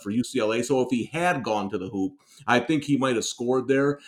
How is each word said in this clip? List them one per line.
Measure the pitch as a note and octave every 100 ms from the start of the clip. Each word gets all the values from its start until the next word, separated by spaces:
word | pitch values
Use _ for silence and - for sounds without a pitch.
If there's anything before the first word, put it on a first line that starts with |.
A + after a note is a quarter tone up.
for | G2+
U | A2+
C | A#2+ B2+
L | G#2+
A. | A#2
So | A#2+ C3
if | B2
he | A#2+ A2
had | D#3+ F3+ D3+
gone | A2+ G#2+ G2+
to | G2+
the | F#2
hoop, | G2 F#2+ - _ - A2
I | B2+
think | - D#3
he | C#3+ C3
might | C3
have | A2+
scored | - - B2 C3 A#2+
there. | C3+ C#3+ C#3+